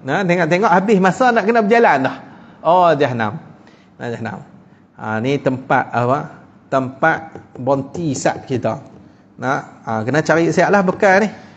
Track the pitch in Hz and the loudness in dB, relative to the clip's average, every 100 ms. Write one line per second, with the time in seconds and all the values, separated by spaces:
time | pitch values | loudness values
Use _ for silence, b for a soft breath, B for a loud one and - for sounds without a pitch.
0 | 131 160 190 180 160 180 175 175 196 202 | -4 -2 0 0 2 2 4 2 4 2
1 | 185 175 254 233 196 233 208 233 226 143 | 2 2 2 2 2 0 2 4 4 2
2 | 131 - - B B B 160 180 175 147 | 0 -6 -18 B B B 2 4 4 2
3 | 139 120 107 160 - - B B B - | 0 0 -4 -6 -16 -20 B B B -14
4 | 123 113 110 - - - b b b - | -10 -8 -8 -10 -16 -20 b b b -14
5 | 110 110 123 139 135 127 - 139 - 117 | -6 -4 -2 -2 -2 -4 0 -2 0 -2
6 | 120 143 160 - - - _ 135 127 131 | 0 -2 -4 -16 -20 -20 _ -2 -2 -2
7 | 160 160 - - - - 127 139 135 - | -2 -2 -8 -18 -20 -8 -2 -2 -4 -6
8 | 165 127 151 - - 123 113 110 - - | -6 -2 -4 -4 -6 -4 -4 -6 -12 -20
9 | B B B - 123 139 - - - 110 | B B B -8 -4 -4 -6 -16 -6 -4
10 | 110 156 156 160 165 170 165 202 185 175 | -2 -2 2 2 2 2 2 2 2 2
11 | 202 190 214 - B | 4 4 2 -6 B